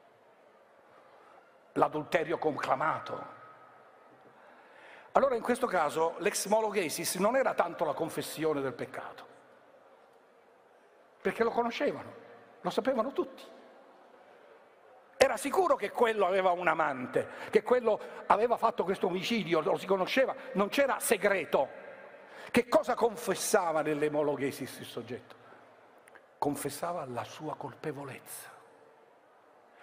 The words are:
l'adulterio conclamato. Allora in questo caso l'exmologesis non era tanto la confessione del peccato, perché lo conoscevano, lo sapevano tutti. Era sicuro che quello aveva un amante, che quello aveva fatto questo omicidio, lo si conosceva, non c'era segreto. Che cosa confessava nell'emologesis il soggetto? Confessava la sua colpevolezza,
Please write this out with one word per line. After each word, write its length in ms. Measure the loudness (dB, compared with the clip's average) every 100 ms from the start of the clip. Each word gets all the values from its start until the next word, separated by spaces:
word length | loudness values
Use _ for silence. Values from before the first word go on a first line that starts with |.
| -20 _ -20 -20 -20 _ _ -20 -20 -20 -20 -20 -20 -20 -20 -20 _
l'adulterio 640 | 2 2 2 -2 -2 0 -2
conclamato. 880 | -2 -2 0 0 0 -2 -6 -10 -12 -16 -20 -20 -20 -20 -20 -20 -20 -20 -20 -20 -20 -20 -20 -20 -20 -20 0
Allora 240 | 4 4 2
in 60 |
questo 260 | 0 0 0
caso 480 | 2 0 2 0 0
l'exmologesis 960 | -2 -2 2 2 2 -2 -2 -4 -4 0
non 200 | 2 2
era 180 | 2
tanto 300 | 0 0 0
la 100 | -2
confessione 680 | -2 -4 -4 -6 -2 -2 0
del 120 | -2
peccato, 540 | -6 -10 -10 -12 -14 -20 -20 -20 -20 -20 -20 -20 -20 -20 _ _ _ _ _ _ _ _ -20 -20 _
perché 220 | -4 0
lo 80 | 0
conoscevano, 600 | 2 -2 0 -2 -2 -8 -16 -20 -20 -20 -10
lo 80 | -4
sapevano 420 | 0 0 0 0
tutti. 320 | -4 -6 -8 -20 -20 -20 -20 -20 -20 -20 -20 -20 -20 -20 -20 -20 -20 -20 -20 -12 4
Era 220 | 4 4
sicuro 400 | -2 2 2 2
che 120 | 0
quello 360 | 2 2 4 4
aveva 260 | 4 2
un 160 | 2 2
amante, 600 | 2 0 -2 -4 -4 -4 -8 0
che 140 | 2
quello 340 | 4 2 4 0 -4 -4 2
aveva 320 | 4 4 2
fatto 260 | 2 2
questo 240 | 0 0 0
omicidio, 540 | -2 0 0 2 2
lo 160 | 2 0
si 80 | 2
conosceva, 500 | 0 2 2 2 -2 -4
non 140 | 0 2
c'era 320 | 2 2 2
segreto. 680 | 2 2 4 2 2 2 0 -4 -16 -18 -18 -20 -20 -18 -2
Che 160 | 0 4
cosa 260 | 2 2
confessava 880 | 2 2 2 -2 -2 2 2 4 2
nell'emologesis 1000 | 2 2 2 2 0 0 -2 -4 -8 -10
il 60 | -12
soggetto? 500 | -10 -10 -12 -14 -20 -20 -20 -20 -20 -20 -20 -20 -20 -20 _
Confessava 680 | -4 -2 -6 -6 -6 -6 -8
la 180 | -8
sua 320 | -8 -10 -10 -8
colpevolezza, 920 | -10 -8 -8 -8 -10 -14 -16 -16 -16 -20 -20 -20 -20 -20 -20 _ _ _ _ -20 _ -20